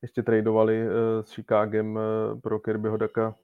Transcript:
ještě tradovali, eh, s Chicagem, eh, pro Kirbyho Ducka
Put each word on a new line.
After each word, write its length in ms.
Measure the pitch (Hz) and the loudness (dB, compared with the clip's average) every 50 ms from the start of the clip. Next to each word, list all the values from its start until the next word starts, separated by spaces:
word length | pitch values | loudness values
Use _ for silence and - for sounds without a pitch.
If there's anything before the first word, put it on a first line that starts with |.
ještě 220 | - - - 123 113 | -14 -8 -6 -4 0
tradovali, 640 | 120 113 110 107 113 110 110 110 110 110 113 113 | 2 2 2 4 4 4 4 4 4 2 0 0
eh, 20 | 110 - 113 113 113 110 110 107 | 0 0 0 0 0 0 -2 -4
s 100 | - - | -8 -12
Chicagem, 680 | 117 101 - 110 104 107 107 107 110 107 110 110 110 | -10 -4 0 2 2 2 2 0 -2 -2 -2 -4 -4
eh, 400 | 110 110 110 110 110 110 110 117 | -2 -2 -2 -2 -2 -4 -4 -6
pro 180 | - 113 110 107 | -6 -4 -4 -4
Kirbyho 380 | - 113 110 107 107 110 110 | -2 -2 -2 -2 -2 -2 -2
Ducka 380 | 107 113 107 - 117 113 110 107 _ | -2 -2 -2 0 0 -2 -2 -4 _